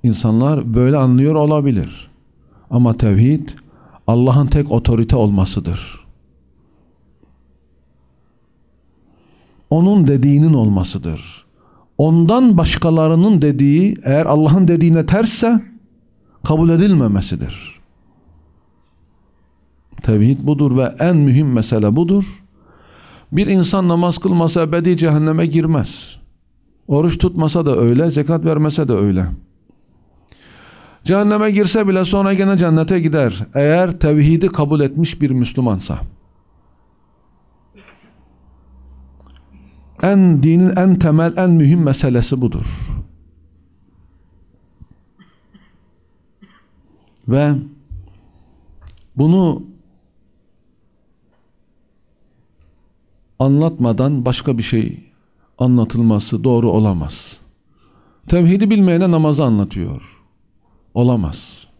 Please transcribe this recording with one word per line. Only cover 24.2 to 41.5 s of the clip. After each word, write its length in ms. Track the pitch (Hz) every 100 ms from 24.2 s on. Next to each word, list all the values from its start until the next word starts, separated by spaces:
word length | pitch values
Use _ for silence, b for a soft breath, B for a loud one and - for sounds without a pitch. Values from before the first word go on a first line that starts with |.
| 190 175 165 170
ebedi 340 | 160 170 170 170
cehenneme 500 | 160 151 156 160 165
girmez. 720 | 156 160 156 107 - - - - _ _ _ _ _ -
Oruç 300 | 139 165 -
tutmasa 480 | 180 175 156 170 151
da 100 | 120
öyle, 340 | 117 123 170
zekat 340 | 143 143 165
vermese 440 | 165 151 151 151 143
de 40 |
öyle. 340 | 107 101 92 92 - - _ _ _ _ _ _ _ _ B B B B B B B
Cehenneme 460 | - 190 208 208 214
girse 380 | 202 196 214 202
bile 160 | 185
sonra 300 | 185 196 196
gene 220 | 196 196 190
cennete 440 | 170 160 160 185
gider. 460 | 160 156 123 92 107
Eğer 440 | 139 147 165 185 180
tevhidi 500 | 156 151 151 165 185
kabul 320 | - 147 151
etmiş 420 | 139 139 165 -
bir 80 | 143
Müslümansa. 680 | 127 120 - 123 98 - - - - _ _ _ _ _ _ _ _ _ _ _ _ _ _ _ 202 b b b b _ _ _ _ _ - - - - _ - - _ - - - - -
En, 400 | 175 202 180 156
dinin 340 | 147 170 185 185
en 220 | 190 175
temel, 380 | 165 151 165 170
en 140 | 185